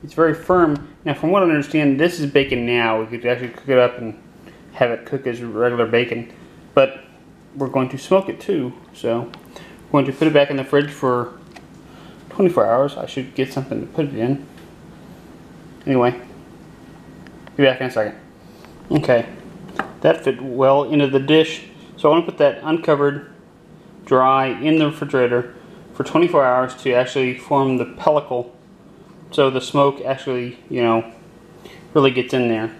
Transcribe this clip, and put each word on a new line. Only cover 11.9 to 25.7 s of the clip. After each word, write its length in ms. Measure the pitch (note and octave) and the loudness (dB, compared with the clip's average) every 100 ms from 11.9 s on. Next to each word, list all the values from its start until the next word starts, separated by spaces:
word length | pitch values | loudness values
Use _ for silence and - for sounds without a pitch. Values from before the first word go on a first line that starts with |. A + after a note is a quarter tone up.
| - - - - | -20 -20 -20 -18
twenty-four 360 | - F#3+ E3+ | 0 2 4
hours. 320 | G#2+ A#2 C#3 - | 2 2 0 -4
I 100 | - | -10
should 280 | - C3 | -8 -8
get 180 | - C3 | -4 -4
something 280 | - C3 A2+ | -4 -8 -8
to 60 | - | -8
put 180 | - C#3+ | -6 -6
it 80 | |
in. 320 | A2 A#2 C#3 - - - - - - - - - - - - - - | -4 -2 -4 -6 -20 -20 -20 -20 -20 -20 -20 -20 -20 -20 -20 -20 -14
Anyway, 360 | - C3 B2 B2 - - - - - - - - - - - - - - | -2 2 2 -2 -14 -20 -20 -20 -20 -20 -20 -20 -20 -20 -20 -20 -14 2
be 80 | |
back 160 | C3+ B2+ | 2 4
in 80 | B2+ | -4
a 20 | |
second. 300 | A#2 G#2+ - - - - - - - - | -2 -4 -6 -20 -20 -20 -20 -20 -20 -2
Okay, 340 | D3+ - A#2+ A2 - - - - - - - | -2 4 2 2 -12 -20 -20 -16 -10 -10 -2
that 200 | - D#3+ | 0 2
fit 180 | - A#2+ | -2 -4
well 440 | C3+ B2 C3 C#3 | -6 2 4 4
into 240 | C3+ D3 C#3 | 2 2 2
the 100 | C3+ | 0
dish. 460 | C#3 D#3 D#3+ - - - - - | 4 4 4 -4 -16 -20 -20 0
So 120 | D3+ | 2
I 40 | |
want 140 | D#3+ E3+ | 2 0
to 40 | |
put 80 | - | 0
that 220 | C#3+ - | 0 0
uncovered, 680 | D3+ E3 D#3+ C#3+ C#3+ C#3+ - - - _ - - - - | -4 -2 2 2 2 -2 -12 -20 -20 _ -20 -20 -20 -20
dry 420 | - C3 C3 C3+ C3 | 0 4 4 4 0
in 320 | G#2+ D3 D#3+ | -2 0 2
the 80 | D3+ | 0
refrigerator 720 | D3+ C#3+ C3+ A#2+ A#2+ A#2+ - - | -2 -4 0 2 0 -4 -14 -20